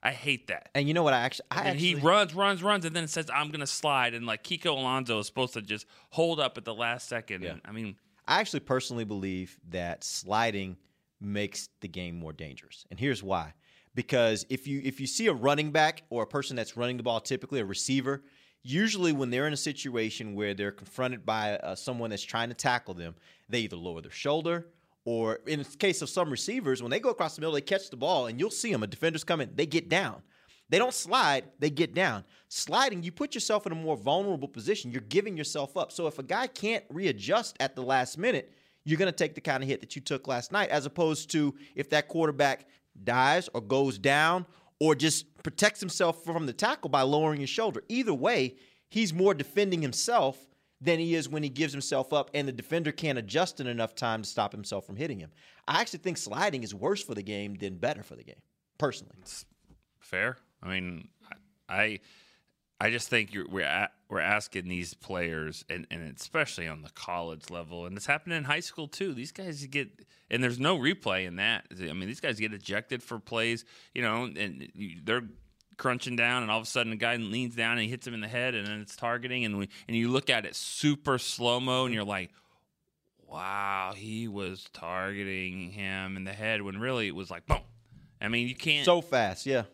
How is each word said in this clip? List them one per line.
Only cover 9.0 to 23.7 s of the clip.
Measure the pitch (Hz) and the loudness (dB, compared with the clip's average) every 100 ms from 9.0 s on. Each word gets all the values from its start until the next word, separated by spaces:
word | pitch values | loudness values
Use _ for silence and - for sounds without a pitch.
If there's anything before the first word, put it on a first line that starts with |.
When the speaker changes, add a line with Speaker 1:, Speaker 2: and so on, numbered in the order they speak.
| 107 | -4
Speaker 2:
believe | 101 95 92 92 - 85 | -4 -4 -4 -6 -12 -8
that | 90 87 85 | -6 -4 -6
sliding | - - 92 104 117 101 95 90 _ _ _ _ | -6 -8 0 2 2 0 -6 -10 _ _ _ _
makes | 101 101 101 - - _ | -6 -2 -4 -6 -12 _
the | 98 | -12
game | 85 87 85 | -8 -8 -6
more | 80 | -10
dangerous. | 78 78 65 - - - | -10 -12 -14 -18 -20 -18
And | - | -4
here's | 131 117 | -2 -2
why. | 95 92 78 - _ _ _ - | 0 -2 -2 -12 _ _ _ -6
Because | 120 131 117 110 - | 0 4 6 4 -2
if | 131 143 | -6 -4
you, | 139 | -4
if | 135 131 | -4 -4
you | 135 | -4
see | - 226 | 0 2
a | |
running | 139 127 143 151 | 4 4 4 2
back | 151 156 160 _ | 4 4 2 _
or | 120 | -2
a | 107 | 0
person | 143 139 127 | -2 -2 -4
that's | 110 - | -4 -2
running | 120 123 | -2 0
the | |
ball, | 120 113 | 0 0
typically | - 131 - 139 | 0 -4 -2 -2
a | 101 | -2
receiver, | 95 - 135 131 139 139 _ _ _ | -2 2 2 2 -4 -6 _ _ _
usually | 123 147 220 208 180 | -4 2 2 2 2
when | 147 131 | 2 2
they're | 123 151 | 2 0
in | |
a | 143 | 0
situation | - 139 139 120 110 - 110 101 | -4 -4 -4 0 -2 -2 -8 -2
where | 104 | -2
they're | 98 101 | 0 -2
confronted | 101 98 - 127 123 101 | -4 -14 -4 -2 -2 -2
by, | 110 107 104 | 0 0 -2
uh, | 76 92 | -4 -6
someone | - 123 117 | -6 -4 -4
that's | 101 | -4
trying | - 117 117 | -4 -2 -2
to | 120 | 0
tackle | 135 123 - | 2 2 -2
them, | 87 85 82 _ _ _ | -10 -10 -12 _ _ _
they | 120 | -2
either | 107 | -2